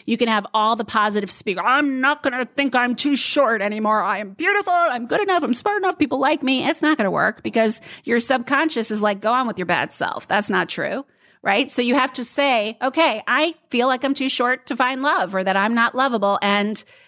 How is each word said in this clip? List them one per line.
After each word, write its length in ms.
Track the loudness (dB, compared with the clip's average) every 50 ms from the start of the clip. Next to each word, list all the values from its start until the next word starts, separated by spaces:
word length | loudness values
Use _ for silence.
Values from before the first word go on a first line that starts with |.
| -4
You 100 | -2 0
can 140 | 0 2 2
have 180 | 2 0 -2 -2 -2
all 240 | 0 0 0 0
the 80 | -2 -4
positive 440 | -2 0 0 0 0 0 -2 -4 -4
speak, 280 | -6 -6 -4 -4 -4 -2
"I'm 380 | 0 2 2 2 2 0 0 0
not 240 | 0 0 0 0 -2
gonna 220 | -2 -2 -2 -4 -4 _
think 200 | -2 -2 0 2
I'm 200 | 0 0 0 0
too 220 | -2 0 0 0
short 440 | 0 0 0 2 2 2 2 2 0
anymore. 400 | 0 -2 -2 -2 0 2 2 2
I 180 | 0 0 -2 -4
am 100 | -6 -8
beautiful. 400 | -8 -4 0 0 0 0 0 2
I'm 360 | 2 2 2 2 0 -2 -4
good 120 | -2 -2 0
enough. 240 | 2 2 2 2 2
I'm 100 | 0 0
smart 300 | 0 0 -2 0 0 0
enough. 140 | 0 0 0
People 200 | 0 0 0 0
like 220 | 0 0 0 0
me." 240 | 0 0 0 0 0
It's 160 | -2 -2 0
not 160 | 0 0 2
gonna 140 | 2 0 0
work 320 | 0 0 0 0 0 -4 -6
because 380 | -2 0 2 2 2 0 -4 -8 -14 -20 -10 -4
your 160 | 0 0 0
subconscious 680 | 2 2 0 0 0 0 0 0 2 0 0 -2 -4 -2
is 120 | -2 0
like, 180 | 0 0 0 0
"Go 140 | 0 0 0
on 140 | 0 0
with 120 | -2 -4 -4
your 60 | -2
bad 260 | 0 0 0 0 -2
self. 360 | -4 -4 -4 -4 -6 -6 -4
That's 220 | -2 0 0 0 2
not 200 | 0 0 0 -2
true." 340 | -4 -6 -4 -4 -6 -6 -8 _ _ _ _ _ _ _ -2
Right? 260 | 0 0 0 0 0
So 140 | 0 0 0
you 100 | 2 2
have 180 | 2 2 0 -2
to 100 | -6 -6
say, 520 | -4 -2 0 2 2 2 2 0 -2 -4 -4
"Okay, 400 | -4 -2 0 2 2 2 0 -2 -2
I 260 | -2 0 0 0 0 -4 _ _ -4
feel 160 | 0 2 2
like 180 | 2 2 0 0
I'm 120 | -2 -2
too 140 | 0 -2 -2
short 360 | 0 0 0 0 -2 -2 -4
to 100 | -4 -2
find 280 | 0 0 0 0 -2 -2
love, 320 | 0 0 0 0 -2 -2
or 80 | -2 0
that 120 | 0 2
I'm 200 | 2 2 2 2
not 180 | 2 0 0 2
lovable, 460 | 0 0 0 0 0 2 2 2 2
and 420 | 2 2 2 2 0 -2 -4 -6 -10 -14 -18 -20 -20